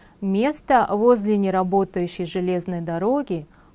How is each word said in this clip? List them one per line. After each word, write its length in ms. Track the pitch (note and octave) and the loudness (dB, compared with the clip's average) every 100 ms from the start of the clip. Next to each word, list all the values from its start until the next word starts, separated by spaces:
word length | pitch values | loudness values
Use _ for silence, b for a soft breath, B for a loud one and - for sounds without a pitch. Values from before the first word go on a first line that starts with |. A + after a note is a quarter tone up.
| b _ | b _
место 680 | G3 G3 C4+ D4 - B3+ G#3 | -2 0 0 -2 2 2 2
возле 480 | G3+ A#3 A#3+ G3+ G#3 | 2 4 4 2 0
неработающей 880 | G3 F#3 F#3 G3 F#3+ F#3 F3 - E3+ | 2 0 2 2 0 -2 -4 -4 -6
железной 560 | F#3 F3+ F3+ F3 F3 | -2 -2 -2 -4 -6
дороги, 640 | E3 E3 G3+ C#4+ C#4 F3 D3 b b | -4 -2 0 0 -2 -6 -8 b b